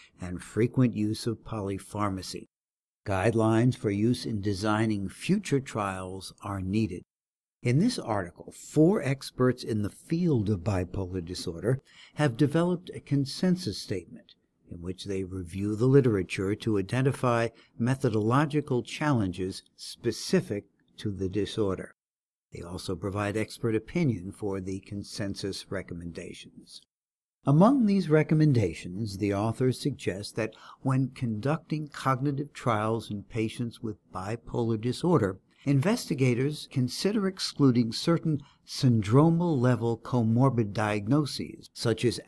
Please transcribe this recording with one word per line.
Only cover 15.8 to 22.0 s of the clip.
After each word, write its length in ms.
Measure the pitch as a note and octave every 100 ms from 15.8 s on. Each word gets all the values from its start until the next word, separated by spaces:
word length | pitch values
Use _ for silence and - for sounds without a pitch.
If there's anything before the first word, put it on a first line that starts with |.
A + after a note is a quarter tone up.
| C3
literature 720 | C#3 B2 G2 F2+ - G2 G#2+
to 240 | A2+ G2+
identify 680 | F#2+ B2 C3+ C3 B2+ A#2 A#2 - _ -
methodological 1040 | A#2+ C3+ B2+ G#2+ A2 C3 D#3 D3 D3 B2
challenges 840 | A2+ - D3+ B2 F#2+ F2+ F#2 - - -
specific 880 | - - A#2 - - F#3 - G2+ - _ _ -
to 160 | G#2+
the 160 | F#2+ F#2+
disorder. 640 | G#2 G2 A2+ G2 F#2 - -